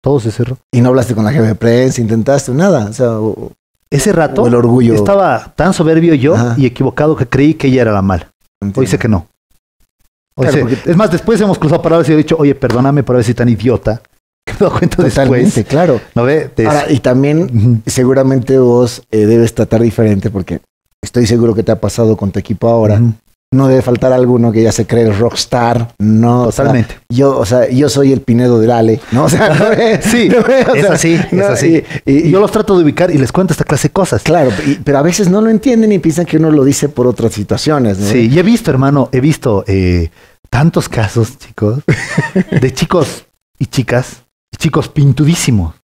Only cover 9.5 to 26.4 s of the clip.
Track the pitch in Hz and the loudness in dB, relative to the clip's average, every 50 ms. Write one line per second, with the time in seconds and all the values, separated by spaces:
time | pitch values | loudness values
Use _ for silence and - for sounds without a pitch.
9.5 | _ _ _ _ _ _ _ _ _ _ _ _ _ _ _ _ _ - 131 160 | _ _ _ _ _ _ _ _ _ _ _ _ _ _ _ _ _ -4 -2 0
10.5 | 131 147 131 113 131 220 - 175 170 180 220 190 170 165 - - 226 185 214 202 | 0 0 0 -2 -4 -4 -2 0 0 2 2 0 -2 -2 0 0 0 0 2 0
11.5 | 175 - - 147 165 165 165 165 160 170 156 139 156 151 143 - 165 160 147 143 | 0 0 0 0 0 0 0 0 0 2 2 2 2 2 2 0 0 0 2 0
12.5 | 135 - - 117 110 120 131 139 143 147 120 - 123 123 113 117 117 - 120 123 | 0 0 -2 -2 0 0 0 2 0 0 0 0 0 0 0 0 -2 0 0 0
13.5 | 117 92 104 127 117 - - - 107 117 _ _ _ _ _ _ _ _ _ - | 0 0 0 -2 -2 0 -2 -4 -6 -6 _ _ _ _ _ _ _ _ _ -14
14.5 | - - 202 175 - - 180 165 - 185 175 139 - 151 139 123 127 120 - 208 | -4 -2 -2 -2 0 -2 -2 -2 0 0 0 0 0 0 0 2 2 2 2 2
15.5 | - - 104 - 139 151 180 165 127 107 - - _ 120 120 127 151 160 135 127 | 0 0 -2 -2 0 0 2 0 0 -2 -4 -6 _ -2 0 0 0 -2 -4 -4
16.5 | - - 113 127 151 147 143 143 151 123 - 127 123 131 139 143 151 160 180 160 | -4 -2 0 0 0 -2 0 0 -2 0 0 0 0 2 2 2 0 0 -2 0
17.5 | 123 110 101 123 120 110 - 117 - 131 127 123 131 135 135 131 135 131 110 - | 0 0 2 2 2 0 -2 -4 -2 0 0 2 2 2 2 2 0 0 0 0
18.5 | 135 131 127 123 120 123 127 117 - - _ _ - 110 107 107 113 117 117 110 | 2 2 4 4 4 2 0 0 -4 -12 _ _ -2 0 2 4 4 2 2 0
19.5 | - - 110 - - 110 117 117 101 - 113 110 104 98 - 110 104 98 90 - | 0 -4 -2 0 0 0 0 0 0 0 0 0 0 0 -2 -4 -6 -6 -8 -6
20.5 | 85 67 _ _ _ _ _ _ _ _ - - - 123 123 98 120 117 117 117 | -10 -10 _ _ _ _ _ _ _ _ -16 -6 -2 -2 0 2 2 2 2 2
21.5 | 107 113 98 - 110 107 - 101 - - 117 110 107 - 104 98 - 101 92 - | 0 0 0 -2 -2 -2 -2 -6 -2 0 0 0 0 0 -2 -4 -4 -6 -6 -6
22.5 | 110 - - 117 117 117 110 104 104 101 120 117 107 _ _ _ _ _ _ _ | -6 -2 0 0 2 2 2 2 2 2 2 0 -2 _ _ _ _ _ _ _
23.5 | - 131 135 131 131 131 127 127 123 - - 131 127 127 127 123 123 117 117 117 | 0 0 2 2 2 2 2 0 -2 0 0 0 2 2 2 2 2 2 2 0
24.5 | 104 110 113 110 104 - 107 - 117 117 117 110 104 98 117 117 - - - - | 2 2 0 0 0 -2 -4 -2 0 0 2 0 0 0 -2 -2 -2 -6 -8 -4
25.5 | - 123 117 117 117 117 117 117 _ _ 101 107 110 110 113 117 123 123 | -2 -2 0 0 0 -2 -4 -6 _ _ 0 2 2 2 2 2 2 2